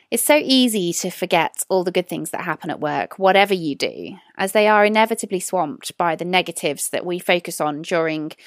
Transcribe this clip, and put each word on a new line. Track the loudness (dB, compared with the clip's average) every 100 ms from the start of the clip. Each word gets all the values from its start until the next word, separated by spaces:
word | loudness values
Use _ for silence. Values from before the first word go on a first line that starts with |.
| -6
It's | -2
so | 4 4
easy | 4 4 4 2 -2
to | -2 -4
forget | -4 0 2 0 -4 -2
all | 0
the | 0
good | 0 -2
things | -4 -8
that | -6
happen | -6 -6 -6
at | -6
work, | -4 -4 -4 0
whatever | 4 6 4
you | 2 -2
do, | -4 -6 -6 -12 -14 _ -8
as | -2
they | 2 4
are | 6
inevitably | 6 4 2 0 -4 -6
swamped | -2 -2 -2 -6 -10 -2
by | -2 -2
the | 0
negatives | 0 0 -2 -4 -4 -6
that | -6 -4
we | -4
focus | 0 0 0 -4
on | -4 -4
during | -2 0 0 -2 -6 -12